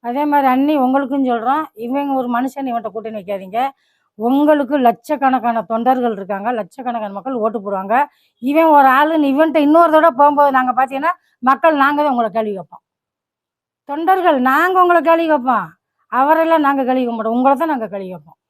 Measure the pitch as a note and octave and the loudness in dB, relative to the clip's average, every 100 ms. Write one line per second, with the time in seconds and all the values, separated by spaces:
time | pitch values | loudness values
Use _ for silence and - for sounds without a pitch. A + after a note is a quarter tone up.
0 | A#3+ B3 D4 C#4+ C4+ B3+ C#4+ D4+ B3+ C4 | -6 -4 0 2 2 2 2 2 2 0
1 | C#4 C#4 C4 A#3 A3+ C#4+ D#4 - A#3 C4+ | -2 -2 0 -2 0 -2 -4 -10 -6 -4
2 | C#4+ C4+ B3 A#3+ B3+ C#4+ C4+ A#3 A3 G3+ | -2 -2 -2 -2 -4 -6 -6 -6 -6 -10
3 | G#3+ A3 F#3 G3+ F#3+ G#3+ C4+ C4+ _ _ | -10 -12 -10 -10 -8 -6 -6 -8 _ _
4 | _ _ A3+ C4+ D4 D4+ C4 C#4+ B3 A#3 | _ _ -2 2 2 2 0 0 0 0
5 | - D4 C4+ B3+ A3+ A#3 A3 A3+ A#3 C4 | -4 -2 0 0 -2 -4 -4 -2 0 0
6 | A#3+ G3+ F#3+ G3 G3+ B3 G3 - B3+ A#3 | 0 -4 -8 -6 -6 -6 -8 -10 -8 -8
7 | G#3+ G3 A3 B3+ G#3+ A3 G3 G3 G3 A#3 | -8 -10 -8 -4 -4 -4 -8 -8 -2 -2
8 | C#4+ _ _ _ B3 D4 E4 D4 C4 C4 | -2 _ _ _ -2 2 4 6 6 4
9 | D4+ D#4+ C#4+ C4+ D#4+ D4+ D4 D#4+ E4+ D#4 | 2 2 0 2 2 2 4 4 4 4
10 | E4 B3 C#4+ D4 C#4+ C4 B3+ A#3+ C4 C4+ | 2 4 2 4 2 2 -2 -2 -2 -2
11 | D#4 F4+ _ _ B3 C4+ E4 D4+ C#4 D4 | -4 -6 _ _ -2 2 2 2 0 0
12 | D4 B3 A3+ G3 A3 G3 E3 - _ _ | -2 0 -2 -2 -6 -8 -12 -20 _ _
13 | _ _ _ _ _ _ _ _ - C#4+ | _ _ _ _ _ _ _ _ -10 -6
14 | E4+ F#4+ F4+ C#4+ B3 C#4 F4 F#4 F4+ F4 | 0 2 2 2 2 2 2 2 4 4
15 | D4+ E4 E4 D4+ B3 A#3 E3 _ _ _ | 4 2 2 0 0 -4 -4 _ _ _
16 | _ A#3+ C#4 D#4+ E4 E4 C#4 C#4 B3+ C4 | _ -2 2 2 2 2 2 0 -2 -2
17 | B3 A#3 A3 A#3 B3+ C4+ D#4+ C#4+ A3 G3+ | -2 -4 -4 0 2 2 -2 -4 -6 -10
18 | F#3+ F3+ D3+ _ | -12 -14 _ _